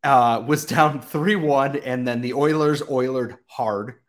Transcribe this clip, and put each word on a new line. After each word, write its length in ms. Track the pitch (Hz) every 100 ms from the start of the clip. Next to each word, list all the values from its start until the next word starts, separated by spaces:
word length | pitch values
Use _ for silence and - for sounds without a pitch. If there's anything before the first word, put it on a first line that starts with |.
uh, 420 | 147 135 120 117 120
was 180 | 147
<laughs> 20 | -
down 340 | 139 151 143
three 360 | - 151 165 208
one, 400 | 151 139 139 143
and 300 | 131 127 123
then 140 | 120
the 140 | 123
Oilers 480 | 123 147 156 151 147
oilered 560 | - 131 127 131 120 - _
hard 480 | - 117 101 110 -